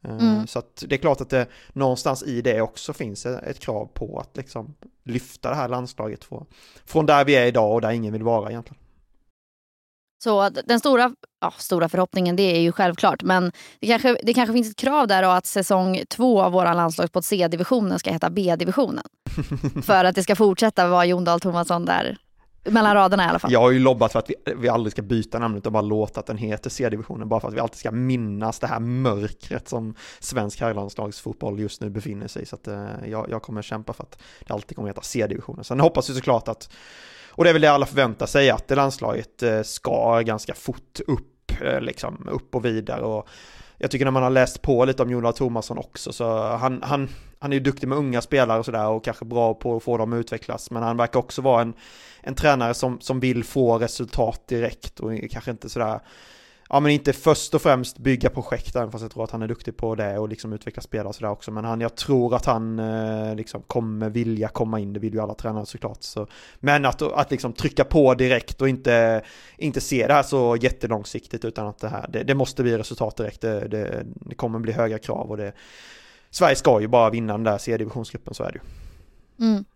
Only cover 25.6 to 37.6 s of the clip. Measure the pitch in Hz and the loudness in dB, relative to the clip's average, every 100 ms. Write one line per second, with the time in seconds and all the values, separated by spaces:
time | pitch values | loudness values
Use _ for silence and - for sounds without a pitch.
25.6 | 104 107 104 107 104 - - 110 107 107 | -2 -2 0 0 -2 -4 -8 -6 -6 -6
26.6 | - - 120 107 110 117 110 113 - 107 | -8 -4 -4 -4 -8 -10 -2 -2 -2 -4
27.6 | 120 - 117 110 127 127 110 101 110 113 | -4 -4 -6 -2 0 0 -2 -4 -4 -4
28.6 | 123 113 117 123 131 104 104 - - - | -4 -4 -2 0 0 0 -4 -8 -10 -10
29.6 | - 120 110 110 - - - 131 104 - | -6 -8 -8 -12 -20 -16 -8 -4 -6 -4
30.6 | 117 104 101 - 104 - - 104 - 101 | -4 -4 -8 -8 -10 -10 -12 -8 -6 -6
31.6 | 104 - 107 101 98 101 107 - - - | -6 -6 -8 -8 -8 -10 -10 -12 -12 -14
32.6 | - 101 101 107 110 110 - 113 - 107 | -12 -12 -10 -12 -10 -8 -6 -8 -8 -12
33.6 | 104 110 107 113 - - - - - 107 | -8 -10 -10 -12 -14 -20 -20 -20 -10 -10
34.6 | - - 104 98 - 120 107 113 - - | -8 -10 -10 -10 -8 -4 -2 -4 -10 -16
35.6 | - 127 160 165 127 131 131 120 107 113 | -6 4 4 4 -2 -4 0 0 0 -10
36.6 | - - - - - - - - 175 160 | -12 -20 -20 -20 -20 -20 -18 2 4 8